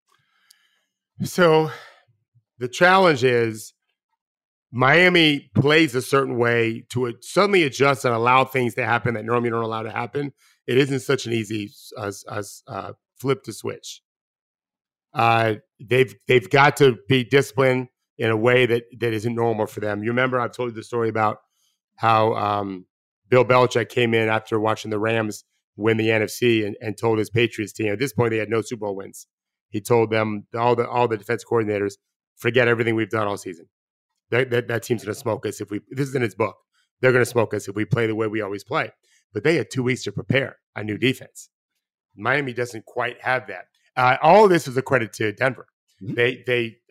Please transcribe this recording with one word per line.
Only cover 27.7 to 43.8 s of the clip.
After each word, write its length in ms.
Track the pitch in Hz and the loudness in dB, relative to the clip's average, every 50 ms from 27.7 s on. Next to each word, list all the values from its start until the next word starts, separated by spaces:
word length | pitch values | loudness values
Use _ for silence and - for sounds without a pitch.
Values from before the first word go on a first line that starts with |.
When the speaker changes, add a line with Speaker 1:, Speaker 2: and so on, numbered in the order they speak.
| - | -8
Speaker 2:
team, 180 | - 110 104 | -6 -4 -4
at 80 | 104 104 | -4 -4
this 140 | - - - | -4 -4 -2
point 180 | - 120 117 | -2 -2 -2
they 60 | 110 110 | -2 -4
had 120 | 107 101 | -4 -4
no 120 | 113 113 | -4 -4
Super 240 | 104 - 127 107 107 | -4 -6 -8 -10 -8
Bowl 100 | 101 98 | -8 -10
wins. 320 | 95 98 101 - - - _ _ _ _ _ _ _ _ _ | -10 -12 -16 -20 -20 -20 _ _ _ _ _ _ _ _ _
He 120 | - 110 | -10 -10
told 300 | 104 - 123 117 113 107 | -2 0 2 2 2 2
them, 360 | 110 110 107 107 107 101 - _ - | 0 -2 -2 -2 -4 -8 -10 _ -6
all 200 | 117 117 120 123 | -2 0 2 2
the, 120 | 120 120 117 | 2 0 -2
all 200 | 117 123 123 117 | 0 0 0 0
the 80 | 113 101 | 0 -4
defense 260 | 95 - 120 110 - | -4 -6 -6 -8 -4
coordinators, 520 | - 120 117 110 104 104 101 101 101 101 - _ _ _ _ _ _ _ _ | -2 -2 -2 0 0 -2 -2 -2 -4 -4 -8 _ _ _ _ _ _ _ _
"Forget 320 | - 123 117 127 120 120 | -4 0 2 4 4 4
everything 260 | 120 113 117 117 113 | 2 2 0 0 0
we've 140 | 113 110 95 | -2 -2 -2
done 180 | 113 110 107 101 | -2 -4 -2 -4
all 80 | 101 | -4
season. 320 | 95 - 98 87 82 85 _ _ _ _ _ _ _ _ _ _ _ _ _ | -6 -8 -12 -14 -14 -18 _ _ _ _ _ _ _ _ _ _ _ _ _
That, 180 | - 120 135 127 | -2 0 0 0
that, 180 | 120 123 120 110 | -2 -2 -2 -2
that 140 | 117 113 - | -4 -6 -4
team's 200 | - 123 107 - | -4 -4 -4 -4
gonna 100 | 104 101 | -8 -10
smoke 320 | - - 117 107 95 - | -6 -6 -6 -4 -4 -6
us 140 | 104 98 - | -8 -8 -8
if 100 | 107 - | -10 -10
we," 120 | 104 101 - _ | -10 -10 -10 _
this 180 | - 127 143 135 | -8 -8 -6 -6
is 80 | 131 | -4
in 60 | 135 | -4
his 140 | 120 107 - | -4 -4 -2
book, 200 | - 110 98 - _ _ _ _ _ _ _ _ _ | -4 -4 -4 -6 _ _ _ _ _ _ _ _ _
"they're 100 | - 127 | 2 2
gonna 140 | 123 127 117 | 4 4 2
smoke 280 | - - 123 107 - - | 0 0 0 -2 0 -2
us 140 | 104 - - | -6 -8 -8
if 80 | 98 | -8
we 80 | 107 107 | -6 -4
play 240 | - - 120 117 110 | -2 -2 -2 0 -2
the 80 | 107 | -2
way 120 | 107 110 107 | -4 -4 -4
we 120 | 104 110 | -4 -6
always 240 | 104 98 101 101 - | -6 -6 -8 -12 -10
play." 280 | - 139 160 123 107 - _ _ _ _ _ _ _ - | -6 -6 -6 -6 -6 -10 _ _ _ _ _ _ _ -8
But 100 | 107 101 | -2 0
they 120 | 151 170 | 0 0
had 140 | 143 110 - | 0 -2 -4
two 140 | - 123 123 | -4 -4 -2
weeks 200 | 123 131 - - | -2 -4 -4 -6
to 100 | 107 - | -8 -10
prepare 440 | - 92 - 120 135 131 - - _ _ _ _ 113 | -6 -4 0 0 0 0 -2 -6 _ _ _ _ -10
a 60 | 107 | -8
new 120 | 107 104 98 | -8 -4 -2
defense. 520 | - 131 127 - - - _ - - - _ _ _ _ _ _ _ _ _ _ _ _ _ | 0 -2 -2 -2 -8 -18 _ -20 -20 -20 _ _ _ _ _ _ _ _ _ _ _ _ _
Miami 380 | 98 101 117 131 147 147 131 117 | -8 -4 -2 -2 -2 -2 -4 -6
doesn't 320 | 117 120 117 - 113 - | -6 -6 -6 -8 -12 -16
quite 360 | - - 120 120 120 123 - | -10 -8 -6 -6 -6 -8 -6
have 260 | - 120 131 127 107 104 | -4 -2 -2 -2 -4 -8
that. 180 | 95 90 - _ _ _ | -14 -16 -16 _ _ _